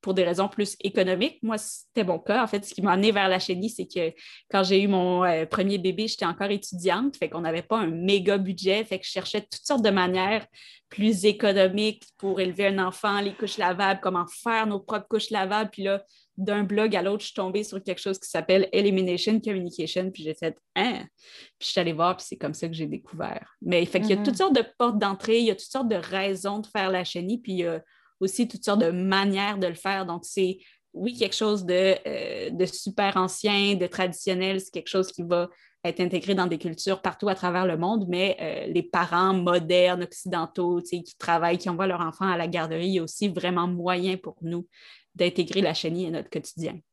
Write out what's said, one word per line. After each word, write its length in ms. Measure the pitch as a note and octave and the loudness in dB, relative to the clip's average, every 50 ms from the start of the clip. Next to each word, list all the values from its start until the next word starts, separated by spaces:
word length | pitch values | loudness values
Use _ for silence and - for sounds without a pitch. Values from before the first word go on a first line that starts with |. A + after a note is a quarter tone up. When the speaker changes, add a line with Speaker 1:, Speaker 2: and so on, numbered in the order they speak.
Speaker 1:
pour 120 | - G3 F#3 | -2 0 2
des 100 | F#3+ F3+ | 2 2
raisons 240 | E3+ F3+ F3+ G3 G3+ | 2 2 0 0 0
plus 280 | - - G#3 G3 - _ | 0 -2 -2 -4 -4 _
économiques. 560 | - G3+ - - F#3 F3+ F#3 F3 A3 D#4+ - _ | -6 -2 2 2 2 2 2 2 0 -2 -2 _
Moi, 160 | - A3 A3 G#3 | -4 -4 -4 -4
c'était 460 | - - - - - _ _ A#3+ G3+ | -6 -10 -12 -14 -18 _ _ -2 0
mon 140 | F3+ E3+ E3 | 0 0 -2
cas. 240 | - - G3+ A#3+ | 0 0 0 2
En 40 | A#3+ | 2
fait, 180 | A3 - G3+ G3+ | 0 -2 -6 -6
ce 80 | - | -8
qui 80 | - - | -6 -2
m'a 120 | F#3 G3+ | 2 2
amenée 200 | F3+ F#3+ G3+ A3 | 4 4 4 4
vers 160 | G3+ G3+ F#3+ F#3+ | 4 4 2 2
la 100 | F#3 F#3 | 2 0
chenille, 300 | - - F#3 F3+ G3+ A3+ | 0 -2 -4 -2 -4 -6
c'est 180 | - - F3+ | -6 -6 -10
que 280 | - - F#3 E3 D#3+ - - - - - - _ _ | -6 -4 -2 -2 -2 -4 -8 -20 -20 -20 -20 _ _
quand 120 | - G3 F#3+ | 0 2 4
j'ai 160 | F3+ G3 G3 | 6 4 4
eu 80 | G3+ G3+ | 6 4
mon, 360 | G3 F#3 F3+ F3+ F3+ F3+ F#3 | 4 4 4 2 2 2 4
euh, 200 | F3+ E3 D#3+ D#3+ | 2 2 2 0
premier 320 | D#3+ - - F#3 G3 G3+ | -2 0 0 0 0 0
bébé, 320 | F#3+ E3+ F#3+ F3+ F3+ A3 A3 | 0 -2 -2 -2 0 -4 -4
j'étais 160 | - - G3+ | -4 -2 -2
encore 260 | E3 E3+ - G3 G3+ | -4 -2 -2 -2 -2
étudiante, 680 | G3+ G3+ - - - F3 E3+ F#3 E3+ G3+ B3+ C#4 - - | -2 -4 -4 -10 -10 -2 0 2 2 2 0 -2 -2 -2
fait 100 | F3+ D#3 | -6 -4
qu'on 140 | - E3+ | -4 -4
n'avait 180 | E3+ D#3+ E3 E3+ | -2 -2 -2 -4
pas 160 | F3 _ A3 A3+ | -2 _ -2 0
un 80 | G3+ E3 | 0 -2
méga 500 | D#3+ E3+ F3 F#3+ G3+ G3+ F3+ G3+ G3+ G3+ | -2 -2 2 2 2 4 4 2 2 2
budget, 440 | G3 F#3 F#3 E3+ F#3+ F#3+ F#3+ G#3+ A3+ | 0 -2 -4 -2 0 2 2 2 0
fait 140 | - G3 F3+ | -4 -6 -8
que 60 | - | -6
je 60 | - | -6
cherchais 320 | - F#3 F#3 - - G#3+ | -8 -6 -6 -4 -4 -4
toutes 200 | G#3 _ - - | -6 _ -16 -12
sortes 220 | - - D4 B3+ G#3+ | -2 0 2 4 4
de 60 | G#3+ | 4
manières 560 | G3+ F#3+ F3+ F3+ F3+ F#3 F#3 G3 A3 G#3+ - _ _ - - - - - _ _ | 6 4 4 4 2 0 0 0 0 -2 -4 _ _ -20 -20 -20 -20 -20 _ _
plus 380 | - - G#3 G#3+ A3 F3+ F#3 | -4 2 2 2 2 4 4
économiques 760 | G#3+ G3+ G#3 A#3 G#3 G3 G3+ F#3+ F#3 F#3 G#3 G#3+ G#3+ G#3+ - - - _ | 2 4 4 2 2 6 6 4 4 4 0 0 0 -2 -4 -18 -20 _
pour 240 | _ G3 G3 F#3 F#3+ | _ -4 -2 0 0
élever 280 | F#3 F#3 E3+ F#3+ G3+ G3 | 0 -2 0 0 0 2
un 100 | G3 G3 | 2 2
enfant, 420 | F#3 F#3 F3+ - - G#3 G3+ G3+ | 0 -2 -2 -2 -2 0 0 0
les 140 | G3+ G3 G3 | -2 -2 -4
couches 240 | - A3 G3 - G#3+ | -4 -6 -6 -2 0
lavables, 420 | F#3+ F3+ F3+ F3 G3+ F#3+ F#3+ F#3+ | 0 0 2 2 2 2 0 0
comment 220 | - F#3+ F#3 F3 F3 E3+ - - | 0 -2 0 0 -4 -4 -10 -6
faire 240 | - A#3 A3+ A3 A3 | -2 0 0 2 2
nos 140 | A3 G3+ G3 | 0 -2 -4
propres 260 | G3 - A3 G#3 G#3 | -4 -4 -6 -6 -4
couches 220 | _ A3+ G#3+ G#3 - | _ -2 -2 -2 -2
lavables. 400 | G#3+ G3+ F#3+ F#3 G#3 G#3+ A3 G#3 | -2 -2 0 0 0 -2 -2 -4
Puis 120 | - - | -6 -4
là, 200 | F#3+ G3 G3 G3 G3 _ _ _ _ _ _ - | -2 -2 -2 -2 -4 _ _ _ _ _ _ -6
d'un 240 | F#3+ G#3 G3+ G#3 | -2 -2 0 0
blog 340 | G3+ F#3 G3+ G#3 G#3+ A3 G3+ | 0 0 2 2 2 2 2
à 60 | F#3 | 0
l'autre, 180 | F3 G3 G3+ A3 | 0 0 -2 -2
je 60 | - | -6
suis 80 | - - | -8 -6
tombée 280 | G#3+ F#3+ F#3 F#3 G#3 | -4 -4 -2 -2 -2
sur 200 | G#3 G#3 F#3+ G3 | -4 -4 -8 -8
quelque 180 | F#3+ - F3+ - | -6 -6 -8 -4
chose 180 | - G3 F#3+ - | -4 -6 -6 -6
qui 120 | - - | -8 -4
s'appelle 400 | - E3 D#3+ - F#3 F#3+ - - | -4 -4 2 4 4 4 4 4
Elimination 680 | - F#3+ G3+ G3+ F#3+ F#3 F#3 F3+ F3+ F3 - A3 A3 A3+ | 2 4 4 4 4 4 2 2 0 0 2 2 2 2
Communication, 720 | A3 A3 G3+ F#3 F3 F3 - - D#3 E3 - F#3 F#3 F#3+ | 0 -2 -2 -2 -4 -6 -6 -6 -6 -4 -2 -2 -4 -4
puis 120 | F#3 - | -6 -6
j'ai 120 | D#3 D#3 D#3 | -8 -8 -6
fait, « 220 | - E3+ D#3+ D3+ _ _ _ _ | -4 -4 -4 -4 _ _ _ _
Hein ? » 240 | F3+ G3 B3 G#3+ - - - _ _ _ - - - - - _ _ | 0 0 0 -2 -4 -10 -14 _ _ _ -20 -20 -20 -20 -20 _ _
Puis 80 | - | -8
je 60 | - | -2
suis 80 | - F#3+ | 0 0
allée 120 | F3 E3+ | 0 0
voir, 240 | D#3+ D3+ E3 F3 F3+ | 2 2 2 2 2
puis 80 | - - | -2 -8
c'est 120 | - - - | -14 -10 -6
comme 160 | - C#3+ D3+ | -6 -6 -6
ça 120 | - E3+ E3 | -6 -6 -6
que 60 | D#3+ | -4
j'ai 120 | D#3+ D#3+ | -6 -6
découvert. 680 | D3 D#3 - _ - - D#3+ - - - - - - _ _ | -6 -6 -10 _ -14 -10 -8 -8 -8 -8 -10 -12 -16 _ _
Mais 240 | - F3+ F3+ E3+ F3 | -2 2 2 2 2
fait 160 | F3 - F#3+ | 2 0 0
qu'il 80 | G#3+ G#3+ | 4 4
y 40 | G3 | 2
a 20 | |
Speaker 2:
Mhm. 60 | G3+ | 4
Speaker 1:
toutes 140 | G#3 C#4 A#3 F3+ | 2 0 2 2
sortes 180 | F#4+ F#4+ C#4 | 2 4 4
de 80 | B3 A3+ - _ _ | 4 2 0 _ _
portes 200 | A#3+ A#3+ A3 G#3 | 0 2 2 2
d'entrée, 420 | G#3 G3+ G3 F#3+ - A3 A3+ A#3 | 0 0 -2 -4 0 2 4 4
il 40 | A#3+ | 4
y 60 | A3 | 2
a 40 | F#3+ | 0
toutes 160 | - - - | 0 -8 -6
sortes 180 | - C4 C4+ A3+ | -4 -2 0 0
de 80 | A3 | 0
raisons 640 | F3 E3+ - F#3 G3 F#3+ G3+ F#3+ F3+ F#3+ G3 G3+ G#3+ | -2 -2 -4 -4 -2 0 -2 -2 -2 -4 -4 -4 -4
de 60 | G#3 | -8
faire 240 | - - G#3 F#3+ F#3+ | -4 -2 0 0 2
la 140 | F#3+ F3+ F3+ | 0 0 -2
chenille, 340 | - - F3 F3 F#3 A#3 A#3+ | -4 -6 -6 -4 -4 -4 -4
puis 100 | - - | -4 -4
il 60 | F#3+ F3+ | -2 -2
y 80 | E3+ | -2
a 140 | E3+ E3 D#3+ - _ _ _ _ _ _ _ | -2 -2 -4 -8 _ _ _ _ _ _ _
aussi 240 | F#3 F#3+ - - A#3+ | -2 -2 0 0 -2
toutes 180 | A#3 - F#3+ - | -2 -2 -6 -2
sortes 160 | G#3+ G3+ G#3 | 2 4 4
de 80 | F3 E3 | 4 4
manières 680 | F3+ F3+ F#3 F#3+ F#3+ G3 G3 G3+ G3 F#3+ G3+ G#3 G#3 | 2 0 2 2 2 4 4 2 2 2 0 -2 0
de 100 | G3 F#3+ | 0 -2
le 80 | F3 E3 | -2 -2
faire. 300 | - - F#3+ G3 G3 F#3+ | -4 -4 -2 -2 -2 -2
Donc, 200 | E3+ E3+ E3 E3+ | -4 -6 -8 -8
c'est, 340 | - - G3+ F#3+ F3+ F#3 - _ - _ _ _ _ | -6 0 0 0 0 0 -6 _ -20 _ _ _ _
oui, 240 | - - F#3 B3 A#3+ | -10 -6 -6 -6 0
quelque 180 | A#3+ A3+ F#3+ - | 0 -2 -2 0
chose 300 | - A3 G#3 G#3 G3+ F#3 | 0 0 0 0 0 0
de, 300 | F3 F3+ F3+ F#3+ F#3+ F#3 - - | 2 2 4 6 4 4 2 0
euh, 440 | D3 D3 - - - - - F#2 - | -6 -6 -6 -6 -6 -8 -6 -6 -6
de 160 | - E3+ F#3 | 0 0 -2
super 500 | F#3 - - - G3+ F#3+ - G#3 G3 G3 | -2 -2 -8 -8 -4 0 2 2 2 2
ancien, 600 | F#3+ F#3 F#3 - - - G#3 G3+ G3+ G3+ G3+ G3+ | 2 0 0 -2 -2 0 2 2 4 4 4 2
de 100 | F#3 F3+ | 2 0
traditionnel, 760 | F3 - - F#3 F3+ E3 - - G3 F#3 F3+ F#3 F#3+ G3 F#3+ | -2 0 -2 -2 -2 -2 -4 -2 -2 0 0 0 0 -2 -2
c'est 100 | F#3+ - | -6 -6
quelque 180 | - F3+ - - | -10 -10 -8 -2
chose 200 | - F#3+ F#3 F#3 | 0 0 0 0
qui 120 | - - | -4 -10
va 260 | F3 E3+ F3 E3+ F3 F3+ - _ _ _ _ _ - | -2 0 0 0 0 -2 -8 _ _ _ _ _ -6
être 160 | F3 E3 - | -4 -2 0
intégré 340 | F#3 F3 F#3 F3 - F#3+ G3 | -2 0 0 -2 0 0 2
dans 120 | F#3+ F3+ | 2 2
des 120 | F3+ E3 D#3 | 0 0 -2
cultures 420 | - E3+ D#3+ - - G3 F#3+ F#3 | -4 -6 -6 -4 -2 -2 -2 0
partout 300 | - F#3+ F3 - G#3 G3+ | -2 -6 -4 -2 -2 -2
à 40 | F#3 | -2
travers 300 | F#3+ - F3+ F3 F3+ F#3+ | 0 -2 0 0 2 0
le 140 | F#3 E3 D#3+ | 0 0 0
monde, 260 | E3+ F#3 A3+ A3+ G3 F3 | 0 0 0 0 0 -2
mais, 280 | F3 F3 F#3+ G3 - - | 0 0 2 0 0 -2
euh, 260 | - D#3 - - - - | -4 -6 -6 -6 -6 0
les 120 | D#3+ F3 | 0 -2
parents 500 | E3+ - - F3 F3 E3+ E3+ F3 F#3 F#3+ | -2 0 0 0 0 2 2 2 4 4
modernes, 720 | F#3+ F#3 F3 F3 F3 F3+ E3 D#3+ F3+ F3+ F3+ F3+ F3+ F3+ | 4 2 4 4 2 2 2 4 6 6 6 6 4 0
occidentaux, 800 | F3 E3+ - - - F#3+ F3+ E3+ E3 E3+ _ - F3 F3 F3 F3 | -4 -8 -10 -12 -8 -4 -4 -4 -4 -4 _ -2 0 0 0 -2
tu 60 | F3 - F3+ F3 | -2 -4 -8 -8
sais, 40 | |
qui 140 | E3+ - - | -8 -12 -16
travaillent, 400 | _ - - E3+ E3 E3+ E3+ F3 | _ 0 2 2 2 4 2 0
qui 140 | F3+ - F#3 | 0 0 -4
envoient 160 | F3 E3 G3 | -2 0 0
leurs 160 | F#3+ F3+ F3 | 0 0 -2
enfants 260 | E3+ D#3+ D#3+ - F#3+ F#3+ | -4 -6 -4 -2 0 0
à 80 | F3+ | 0
la 100 | E3+ E3 | 0 0
garderie, 420 | E3+ F3 F3 D#3+ D#3+ D#3+ E3 E3+ F#3+ | -2 -2 -2 -2 -2 -2 -2 0 0
il 60 | F#3+ | 0
y 40 | F3+ | 0
a 40 | |
aussi 260 | E3 D#3+ - - G#3 G3+ | 0 -2 -4 -2 -2 -2
vraiment 380 | E3 E3+ E3 F3+ F3+ F3 F3 | -2 -2 -2 0 0 0 0
moyen 520 | F3+ F3+ F3 E3+ F3+ F#3 F3+ F3+ F#3+ F#3 F#3 | 0 -2 -2 0 0 0 0 0 -2 -2 -4
pour 180 | - D#3+ - _ | -6 -14 -14 _
nous 240 | E3 E3 E3+ F3 F3 _ _ - - - - _ _ _ _ | -6 -6 -6 -6 -8 _ _ -20 -20 -20 -20 _ _ _ _
d'intégrer 480 | - F3 F3 F3 - E3+ - - F#3+ | 0 0 2 2 0 -2 0 0 0
la 100 | G3 D#3+ | 0 0
chenille 360 | D#3+ - - D#3+ E3 F3 F#3 D#3+ | 0 -2 -4 -4 -2 -2 -4 -4
à 20 | |
notre 180 | E3 E3+ - - | -4 -6 -8 -6
quotidien. 500 | - D#3+ - - - E3 E3 D3+ - D#3+ _ _ | -8 -8 -8 -8 -10 -8 -8 -8 -8 -10 _ _